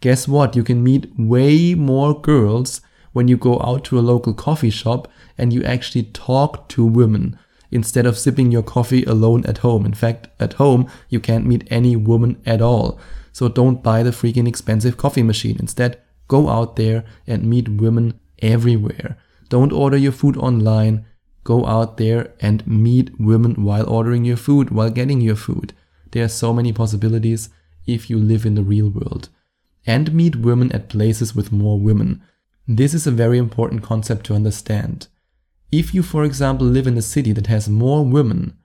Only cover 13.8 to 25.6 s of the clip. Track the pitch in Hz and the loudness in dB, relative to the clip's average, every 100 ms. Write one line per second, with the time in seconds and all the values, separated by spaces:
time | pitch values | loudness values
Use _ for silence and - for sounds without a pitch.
13.8 | 120 113 120 117 120 120 120 117 - 110 | 0 0 0 0 -2 0 0 -2 -2 0
14.8 | 120 120 143 139 113 107 110 110 113 - | 0 -2 -2 0 0 0 -4 -4 -6 -2
15.8 | 123 - _ _ _ 135 151 110 113 - | -4 -4 _ _ _ 2 2 0 -2 -2
16.8 | 110 113 110 - - 113 110 120 117 104 | -2 -2 -6 -18 -8 -4 0 0 0 0
17.8 | 113 117 117 - _ _ 110 113 117 117 | 0 2 0 -4 _ _ 0 2 4 2
18.8 | 104 - - - _ _ _ 123 135 - | 0 -6 -12 -14 _ _ _ 2 2 2
19.8 | 139 139 139 131 143 131 127 120 110 110 | 0 2 0 2 0 0 0 0 2 2
20.8 | 110 110 - _ _ _ - 117 - 110 | 2 0 -6 _ _ _ -2 0 0 -2
21.8 | 113 - 110 117 117 - 107 107 - 110 | -2 -2 -2 0 -4 -6 -2 -2 0 0
22.8 | 113 123 127 - 104 113 117 113 101 104 | 2 2 0 -2 2 2 2 0 -2 -2
23.8 | - 113 113 120 120 120 - 143 135 110 | -2 -2 0 0 0 -2 2 2 2 0
24.8 | 113 120 127 139 113 107 - - | -2 -2 -2 0 0 -2 -4 -8